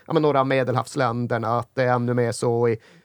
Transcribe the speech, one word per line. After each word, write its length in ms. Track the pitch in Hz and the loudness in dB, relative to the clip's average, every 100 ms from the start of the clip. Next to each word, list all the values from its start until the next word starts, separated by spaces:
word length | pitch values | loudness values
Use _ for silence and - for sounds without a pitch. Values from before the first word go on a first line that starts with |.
| - | -4
ja, 60 | |
men 80 | 160 | 0
några 180 | 151 139 | 2 2
av 80 | 135 | 2
Medelhavsländerna, 1120 | 135 123 123 - 147 123 117 120 120 113 120 | 2 0 -2 -2 -2 -2 -2 -2 -2 -2 -2
att 100 | 117 | -4
det 100 | - | -2
är 40 | 127 | 0
ännu 200 | 123 120 | 2 0
mer 180 | 123 117 | 0 -2
så 360 | 113 127 117 120 | 0 0 0 0
i, 80 | 113 - - | -2 -6 -20